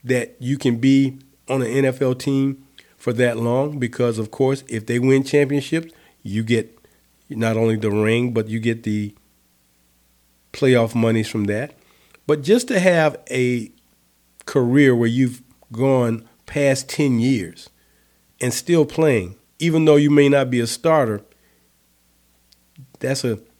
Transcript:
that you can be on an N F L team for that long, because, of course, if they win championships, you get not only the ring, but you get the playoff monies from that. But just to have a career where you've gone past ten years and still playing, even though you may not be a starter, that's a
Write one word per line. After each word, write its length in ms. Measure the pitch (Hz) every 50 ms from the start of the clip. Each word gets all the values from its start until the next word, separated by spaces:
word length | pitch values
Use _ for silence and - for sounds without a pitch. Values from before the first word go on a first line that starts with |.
| -
that 320 | 127 127 123 117 - - _
you 180 | 123 123 139
can 200 | 135 - 131 117
be 420 | 113 117 135 135 135 139 135 131 - - _ _ _ _
on 140 | - 131 135
an 80 | 127 110
N 160 | 120 139 135
F 160 | 131 123 127
L 140 | 139 127 127
team 480 | 127 - 143 139 135 135 139 135 - - _ _ - _ _ _
for 160 | _ - 123 120
that 240 | 113 123 120 117
long, 400 | 113 117 120 120 131 139 151 151
because, 400 | 143 120 117 - - 123 120 113
of 140 | 110 110 107
course, 320 | - - 135 131 139 135 -
if 200 | - 113 113 107
they 100 | - 120
win 260 | 120 123 131 135 135 135
championships, 720 | 135 - 147 147 135 143 143 135 - 160 160 160 - _ _ _ _ _ _ _
you 180 | 101 98 110
get 340 | 113 110 117 - - - _ _ _ _ _ _ _ _ _ _ _ _
not 260 | 147 110 113 113 110
only 200 | 110 113 113 110
the 160 | 107 110 107
ring, 420 | 101 107 107 107 113 120 123 123 117
but 140 | 113 107
you 120 | 107 107 113
get 220 | 110 117 113 113
the 320 | - 113 107 107 104 101 - _ _ _ _ _ _ _ _ _ _ _ _ _ _ _ _ _ _ _ _ _ _ _ _ _ _ _ -
playoff 420 | - 143 131 127 120 117 113 117
monies 340 | 117 113 113 113 110 110 -
from 140 | - 113 101
that. 320 | 101 101 107 135 147 - _ _ _ _ _ _ _ _ _ _
But 160 | - 151 151
just 260 | 135 151 214 247 247 -
to 100 | 254 190
have 400 | 180 190 175 165 156 151 - - - -
a 420 | 127 131 127 123 123 120 113 - _ _ _ _ _ _ _ _ _ _ _ _ _ _ -
career 480 | - - 143 123 120 123 147 143 135 123
where 120 | 117 120
you've 360 | 117 117 127 131 123 117 - - _ _ _ _ _
gone 560 | 117 113 131 135 135 127 120 117 113 113 113 _ _ _ _
past 420 | - - 147 143 139 135 127 - -
ten 300 | - - 151 139 123 113
years 500 | 113 131 135 110 90 80 - - - - _ _ _ _ _ _ _ _ _ _ _ _ _ _
and 100 | 127 123
still 360 | 123 - - - 170 165 147
playing, 480 | 143 - - 160 151 127 110 90 90 98 _ _ _ _ _
even 260 | 156 170 156 165 160
though 120 | 156 147
you 120 | 147 147 147
may 180 | 147 147 143
not 220 | 139 143 139 135 127
be 100 | 123 120
a 60 | 117
starter, 560 | 113 - - - 165 160 151 135 113 107 101 - _ _ _ _ _ _ _ _ _ _ _ _ _ _ _ _ _ _ _ _ _ _ _ _ _ _ _ _ _ _ - 131 _ _ -
that's 240 | - 131 139 135 -
a 160 | 123 110 101 - _ _